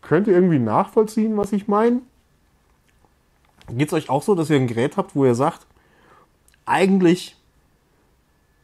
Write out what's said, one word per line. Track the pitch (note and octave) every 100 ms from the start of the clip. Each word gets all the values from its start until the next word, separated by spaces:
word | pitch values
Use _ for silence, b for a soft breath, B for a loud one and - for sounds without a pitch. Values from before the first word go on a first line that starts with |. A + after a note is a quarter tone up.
könnt | - D#3 G#3+
ihr |
irgendwie | F3+ F#3 D#3
nachvollziehen, | A2+ A#2 F#3+ - G#3+ - A3 G#3+
was | G3+
ich | G#3 G3
mein? | G#3 A#3 B3 B3+ _ _ _ _ _ _ _ _ _ _ _ _ _ _ _ -
Geht's | A2+ D3+
euch | E3+ -
auch | C3+
so, | F3+
dass | F#3+ D#3
ihr | D3
ein | B2+
Gerät | A2+ C3+ E3+
habt, | F3+
wo | C#3+
ihr | C3+
sagt, | A#2+ D3 - _ _ b b b b b _ _ _ -
eigentlich | C#3 F#3+ G3 F3+ F3+ - _ _ _ _ _ _ _ _ _ _ _ _ _